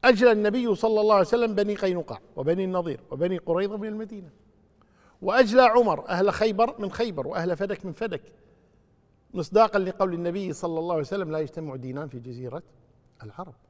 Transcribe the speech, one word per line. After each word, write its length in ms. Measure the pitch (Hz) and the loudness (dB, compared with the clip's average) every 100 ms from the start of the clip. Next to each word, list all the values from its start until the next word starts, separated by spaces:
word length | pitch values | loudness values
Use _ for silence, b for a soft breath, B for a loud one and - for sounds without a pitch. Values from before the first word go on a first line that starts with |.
أجلى 280 | 247 226 247 | 4 6 6
النبي 440 | 220 208 226 240 196 | 6 2 0 -2 0
صلى 260 | 220 214 | 0 2
الله 140 | 214 208 | 4 4
عليه 120 | 180 | 4
وسلم 280 | 240 233 202 | 2 0 0
بني 200 | 208 202 | -2 -2
قينقاع 440 | 196 180 160 - _ - | -2 -2 -6 -12 _ -6
وبني 280 | 135 175 | -2 0
النضير 360 | 190 185 170 135 - | 0 -2 -4 -8 -10
وبني 260 | 131 175 185 | -4 -2 -4
قريظة 400 | - 165 196 208 | -2 -2 -2 -6
من 100 | 214 | -8
المدينة، 420 | 214 220 208 175 _ _ _ _ _ b b b b | -10 -10 -14 -18 _ _ _ _ _ b b b b
وأجلى 400 | - 226 240 240 | 0 4 6 8
عمر 460 | 247 226 233 156 - | 8 8 4 2 -2
أهل 260 | 175 196 | 0 2
خيبر 480 | 185 220 202 233 - | 2 0 2 0 0
من 100 | 202 | -10
خيبر 360 | - 226 160 131 | -4 -4 -4 -6
وأهل 300 | 175 170 170 | -4 -2 -2
فدك 280 | 196 202 190 | -4 -6 -8
من 80 | |
فدك، 280 | 160 220 170 - _ _ _ _ _ _ _ _ _ _ | -8 -8 -8 -12 _ _ _ _ _ _ _ _ _ _
مصداقا 460 | 185 156 208 220 208 | -8 0 4 4 2
لقول 340 | 185 185 190 | -2 -2 -2
النبي 400 | 170 170 175 190 | -2 -4 -4 -6
صلى 260 | 147 170 160 | -6 -6 -6
الله 140 | 170 | -4
عليه 80 | 170 | -4
وسلم: 300 | 139 196 175 | -4 -6 -4
"لا 80 | 156 | -4
يجتمع 360 | 151 - 160 131 | -6 -8 -10 -10
دينان 320 | 127 131 151 | -10 -10 -10
في 120 | 123 | -14
جزيرة 440 | 120 120 127 143 - _ _ _ _ _ | -14 -14 -12 -12 -16 _ _ _ _ _
العرب". 320 | 110 - 185 120 _ | -20 -16 -18 -18 _